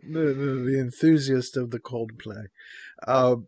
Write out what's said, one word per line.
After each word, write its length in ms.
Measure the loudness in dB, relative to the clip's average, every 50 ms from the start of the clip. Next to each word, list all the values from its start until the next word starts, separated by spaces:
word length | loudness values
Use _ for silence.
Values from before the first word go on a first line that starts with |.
The, 180 | -14 -8 -4 -2 0 0 0
the, 300 | 0 -2 -2 -2 -2 -2 0
the 100 | 0 0
enthusiast 800 | -2 -4 -2 2 4 6 6 4 4 2 0 0 0 -2 -4
of 140 | -6 -4 -4
the 80 | -6 -10
Coldplay. 680 | -8 -8 -8 -6 -6 -8 -10 -14 -14 -14 -14 -14 -14 -16 _ -20 -20 -20 -20 -20 -20 -20 -20 -8 -2
Uh, 320 | 2 4 4 4 4 2 0 -2